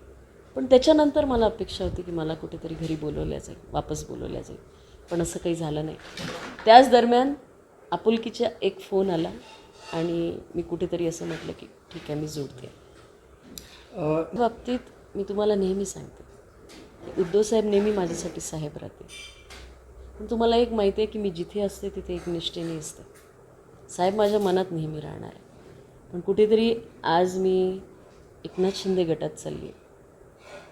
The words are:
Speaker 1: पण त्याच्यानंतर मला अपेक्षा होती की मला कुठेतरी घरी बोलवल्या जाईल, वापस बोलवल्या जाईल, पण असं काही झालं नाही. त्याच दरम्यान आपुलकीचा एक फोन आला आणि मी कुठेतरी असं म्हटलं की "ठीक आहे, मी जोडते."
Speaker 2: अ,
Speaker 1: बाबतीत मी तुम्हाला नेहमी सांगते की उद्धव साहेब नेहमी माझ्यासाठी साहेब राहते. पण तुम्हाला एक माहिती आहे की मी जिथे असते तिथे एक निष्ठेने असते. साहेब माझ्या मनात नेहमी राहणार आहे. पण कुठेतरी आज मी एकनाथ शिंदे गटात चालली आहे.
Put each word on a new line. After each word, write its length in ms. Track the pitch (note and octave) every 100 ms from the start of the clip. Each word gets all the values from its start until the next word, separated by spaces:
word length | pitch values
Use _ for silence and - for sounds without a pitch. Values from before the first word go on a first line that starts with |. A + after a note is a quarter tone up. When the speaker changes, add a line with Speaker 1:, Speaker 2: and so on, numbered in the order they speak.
| - - - - - C4
Speaker 1:
पण 100 | C4
त्याच्यानंतर 580 | B3+ D#4 D4+ D4 D4+
मला 220 | C#4 B3 G#3+
अपेक्षा 380 | A3 F#3 -
होती 180 | F3+ F3+
की 100 | F3
मला 220 | E3+ D#3
कुठेतरी 400 | D#3+ E3 E3 D#3+
घरी 220 | D#3+ D#3+ D#3
बोलवल्या 420 | D3+ D3+ D#3 C#3
जाईल, 200 | - - -
वापस 320 | C#3+ - D3+ -
बोलवल्या 320 | B2+ B2+ A#2+
जाईल, 180 | - B2 - - - - -
पण 120 | E3+
असं 160 | E3 F3
काही 160 | F3
झालं 300 | E3 D#3 D3+
नाही. 120 | D#3 D#3 - - - - - -
त्याच 260 | A3 A#3+ C4
दरम्यान 440 | A#3+ A#3+ A#3+ C#4 C#4+ - - - - -
आपुलकीचा 560 | E3+ A3 A3+ A#3 - A#3 -
एक 180 | F#3+ -
फोन 300 | - G3 G3
आला 200 | E3 F3 G3+ - - - - -
आणि 460 | E3 E3+ E3+ E3+ - -
मी 80 | F3
कुठेतरी 440 | E3+ E3 F3 E3+ E3
असं 200 | E3 E3+
म्हटलं 260 | D#3 D#3+
की 140 | D#3 -
"ठीक 360 | - - E3 -
आहे, 100 | D3+
मी 60 | D3+
जोडते." 400 | D3+ C3 - C3 - - - - - - - - - - - -
Speaker 2:
अ, 280 | G3 D3+ D#3 D#3+ G3+
Speaker 1:
बाबतीत 400 | A3+ A#3 - B3 - - -
मी 80 | G3+
तुम्हाला 320 | G3 G3+ G#3+
नेहमी 300 | G3+ F#3 G3
सांगते 400 | F#3+ D#3 - - - - - - - - - - -
की 140 | -
उद्धव 220 | F3 G3+
साहेब 220 | G#3+ A3
नेहमी 280 | G#3 G3+ G#3+
माझ्यासाठी 480 | G3+ E3+ E3 E3+ E3
साहेब 320 | - D#3+ D3+ -
राहते. 280 | - - - - - - - - - - - - - -
पण 80 | G#3+
तुम्हाला 260 | A3+ A#3 A#3
एक 160 | A#3
माहिती 280 | A3 G3 G3
आहे 60 | G#3+
की 120 | A3
मी 120 | G3+
जिथे 300 | E3 F3 G#3
असते 280 | G3 - G3
तिथे 260 | F#3+ F3+
एक 140 | F3 F3
निष्ठेने 480 | E3+ E3 F3 E3 D#3+
असते. 260 | D#3 - - - - - - - - - -
साहेब 260 | - F#3
माझ्या 260 | G#3+ G3+ G#3
मनात 260 | G3 F#3 F#3
नेहमी 300 | E3 D#3 D3+
राहणार 300 | D3+ - -
आहे. 140 | - - - - - - - -
पण 80 | F3
कुठेतरी 540 | G3 G3 G#3+ A3 A3+ A3+ - -
आज 340 | - E3 F#3 F#3
मी 420 | F#3 F#3 F#3 F#3+ - - - - - -
एकनाथ 260 | - - F#3
शिंदे 300 | G3 G3 F#3
गटात 260 | E3+ D#3 D#3
चालली 340 | - D#3 C#3+
आहे. 80 | D2 - - - - - - - - - -